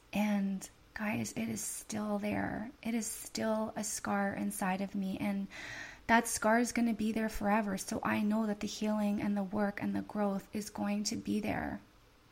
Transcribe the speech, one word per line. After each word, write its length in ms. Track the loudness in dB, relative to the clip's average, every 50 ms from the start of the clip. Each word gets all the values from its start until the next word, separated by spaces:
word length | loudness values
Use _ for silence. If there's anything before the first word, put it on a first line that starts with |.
| -14 -4 0
And 540 | 0 2 4 4 2 2 0 -2 -4 -6 -10 -18 -20 -20 -14 -10
guys, 400 | -6 -4 -2 -2 -2 -4 -4 -4
it 120 | -4 -4 -4
is 120 | -4 -4
still 580 | -4 -6 -8 -8 -10 -6 -6 -4 -2 -2 -2 -2
there. 520 | 0 0 0 0 0 -2 -2 -4 -6 -8 -10 -8 -6
It 120 | -2 -2
is 120 | -2 -2
still 640 | -4 -6 -8 -10 -8 -4 -2 0 0 0 0 0 -2 -4
a 80 | -4 -4
scar 500 | -4 -4 -4 -2 0 0 2 2 0 0
inside 460 | 0 -2 -2 -2 0 0 0 0 0
of 140 | -2 -2 -2
me. 240 | -2 -2 -2 -2 -2
And 280 | -2 0 0 -2 -2 -4 -8 -10 -12 -10 -10 -10 -12 -12 -14 -8 2
that 220 | 6 6 6 6 4
scar 300 | -2 2 4 4 6 6
is 140 | 4 4 2
gonna 220 | 2 2 2 2
be 180 | 2 0 0 2
there 160 | 2 0 0
forever. 480 | 0 0 2 4 4 4 4 2 0 -2
So 220 | -2 -2 -2 -2 0
I 180 | 2 2 4
know 260 | 4 4 4 4 2
that 140 | 2 0 -2
the 60 | -2
healing 540 | -6 -4 0 0 2 2 2 2 2 2 2
and 160 | 2 2 2
the 60 | 2 0
work 400 | 0 0 2 2 2 0 -2 -2
and 120 | -2 -2
the 80 | -2 -4
growth 440 | -4 -2 0 0 2 0 -2 -4 -6 -8
is 180 | -6 -6 -6
going 340 | -4 -2 0 0 0 0 0
to 120 | -2 -2
be 240 | -4 -2 0 0 0
there 400 | 0 0 -2 -2 -2 -4 -6 -8 -10 -14 -20 -20 -20 -20 -20 -20 -20 -20